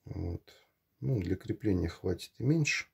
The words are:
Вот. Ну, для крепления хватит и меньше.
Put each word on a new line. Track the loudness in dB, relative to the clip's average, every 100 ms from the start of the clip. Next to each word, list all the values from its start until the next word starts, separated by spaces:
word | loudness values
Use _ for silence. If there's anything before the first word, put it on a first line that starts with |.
Вот. | -8 -6 -4 -6 -10 -20 _ _ _ _
Ну, | 0 0
для | 0
крепления | -2 -2 -2 2 2 2
хватит | -2 -2 -2 -6 -2
и |
меньше. | 2 4 2 0 -4